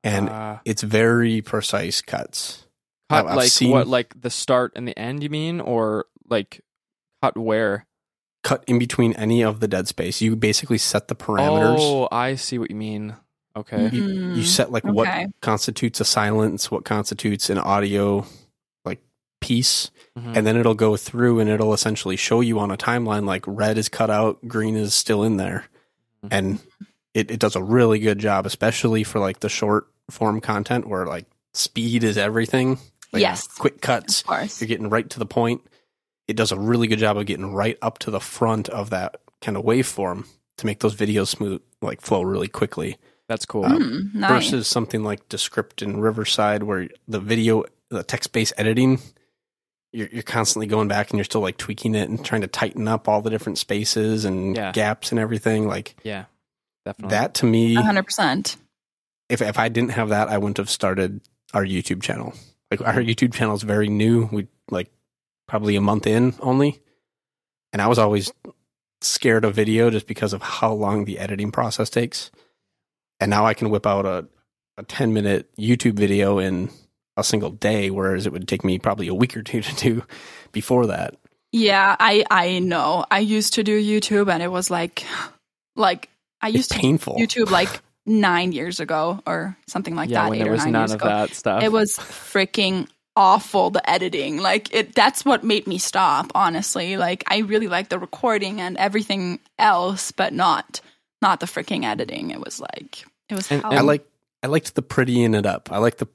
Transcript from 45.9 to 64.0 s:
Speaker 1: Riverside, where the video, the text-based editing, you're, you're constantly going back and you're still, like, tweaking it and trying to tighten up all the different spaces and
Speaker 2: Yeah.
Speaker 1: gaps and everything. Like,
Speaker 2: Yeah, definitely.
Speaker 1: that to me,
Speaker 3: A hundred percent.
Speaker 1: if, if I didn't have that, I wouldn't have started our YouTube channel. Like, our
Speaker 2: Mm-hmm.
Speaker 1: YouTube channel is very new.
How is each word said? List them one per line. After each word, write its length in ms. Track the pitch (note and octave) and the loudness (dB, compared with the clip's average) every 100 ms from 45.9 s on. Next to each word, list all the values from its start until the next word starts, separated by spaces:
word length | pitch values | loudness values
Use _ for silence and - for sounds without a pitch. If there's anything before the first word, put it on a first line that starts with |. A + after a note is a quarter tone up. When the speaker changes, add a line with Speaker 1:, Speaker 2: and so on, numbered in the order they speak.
| G2+ | 0
Speaker 1:
Riverside, 600 | A2 A2 G#2+ - G#2 G#2 | 0 0 -2 0 2 0
where 240 | G#2 F#2+ F2+ - - | -2 -4 -6 -14 -8
the 120 | G#2+ | -6
video, 460 | G2+ A#2 A2+ A2 - _ _ | 0 2 4 2 0 _ _
the 140 | G#2+ | -8
text-based 500 | - B2+ - A#2 A2 - | -4 -6 -2 -2 -2 0
editing, 420 | G#2+ A2+ C3 C3 - _ _ _ _ _ _ _ _ | 0 4 4 2 -2 _ _ _ _ _ _ _ _
you're, 180 | A#2 G#2 | -10 -10
you're 100 | A#2 | -10
constantly 440 | - A#2+ G#2+ A2 G#2+ | -4 -2 0 -2 0
going 200 | G#2+ G#2 | 0 2
back 200 | G2+ G2+ | 0 0
and 80 | G#2 | -2
you're 60 | G2 | -2
still, 160 | A2+ | -2
like, 160 | F#2+ - | -2 -4
tweaking 380 | - G#2 A2+ G#2+ | -10 -6 -2 -2
it 140 | G2 | -2
and 140 | A2+ | -4
trying 180 | - A2+ | -4 -4
to 60 | F#2+ | -4
tighten 400 | - A2+ - A2 | -4 -4 -2 -2
up 200 | A2 - | -2 0
all 140 | G#2 | 0
the 80 | A2 | 0
different 260 | A2 - F#2 | -4 -4 -6
spaces 680 | - G#2 G#2+ A2+ A2 A2 G#2 | -4 -4 -2 0 0 0 -2
and 300 | F#2+ F#2+ F#2+ | -2 -2 -4
Speaker 2:
Yeah. 140 | G2 | -4
Speaker 1:
gaps 380 | A2 G#2+ A2 - | -2 -2 -2 -2
and 80 | A#2 | -2
everything. 480 | G#2+ A2 A2+ A2 G#2+ | -2 0 0 0 0
Like, 280 | G2 - _ | -4 -8 _
Speaker 2:
Yeah, 220 | A2 G2 F#2+ _ _ _ _ _ - | -12 -12 -14 _ _ _ _ _ -14
definitely. 300 | - G2 G#2+ | -12 -4 -2
Speaker 1:
that 180 | B2 - | -2 0
to 100 | A#2+ | 4
me, 300 | A2+ A#2 A#2 | 4 4 4
Speaker 3:
A 40 | |
hundred 220 | G#3+ G3+ | 4 2
percent. 540 | G3 - E3 C#3 - - _ _ _ _ _ _ _ | 0 -2 0 0 -4 -10 _ _ _ _ _ _ _
Speaker 1:
if, 120 | A#2+ | -2
if 160 | G#2+ G#2+ | 0 0
I 120 | A2+ | 0
didn't 220 | A#2 A#2+ | 0 0
have 180 | A#2+ A2 | 0 0
that, 180 | G#2 A2 | 2 2
I 100 | G#2+ | 0
wouldn't 200 | G2+ G2+ | 0 -2
have 120 | G2 | -4
started 520 | - G2 F#2+ F#2+ G2+ _ _ _ | -2 0 0 -2 -4 _ _ _
our 100 | G#2 | -2
YouTube 380 | F#2+ F#2 - F#2 | 0 -2 -4 -6
channel. 300 | - - - - - _ _ | -4 -6 -8 -14 -20 _ _
Like, 120 | G#2 | -2
our 120 | A2+ B2 | 0 2
Speaker 2:
Mm-hmm. 140 | A2+ | 0
Speaker 1:
YouTube 240 | A2+ B2+ | 2 0
channel 220 | - A2+ G#2 | 2 -2 -2
is 80 | |
very 240 | G#2+ G#2 G#2 | 0 0 2
new. 380 | G#2 | 2